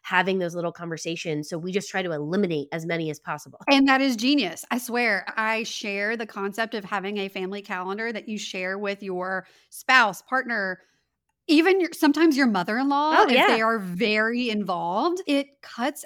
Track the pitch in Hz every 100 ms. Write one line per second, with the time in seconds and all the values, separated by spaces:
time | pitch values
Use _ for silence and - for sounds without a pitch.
0 | - 185 185 190 175 175 170 170 170 160
1 | 170 165 175 151 147 165 180 190 190 190
2 | 180 147 147 196 185 151 139 165 165 170
3 | 156 147 - 151 143 - - 277 277 269
4 | 269 220 254 294 180 165 - 247 240 240
5 | 233 190 202 220 220 220 220 - 208 196
6 | 208 233 214 202 196 202 226 220 190 202
7 | 190 208 190 196 185 202 202 185 185 202
8 | 226 214 233 208 - 190 180 196 202 202
9 | 196 180 185 190 - _ _ - - 262
10 | 214 170 - 262 247 220 190 180 _ _
11 | _ _ _ _ - 311 349 381 330 -
12 | 302 302 330 269 254 185 175 233 277 285
13 | 302 330 370 254 403 226 226 226 185 175
14 | 214 214 220 240 247 214 190 175 170 202
15 | 339 370 302 285 277 _ - - 269 294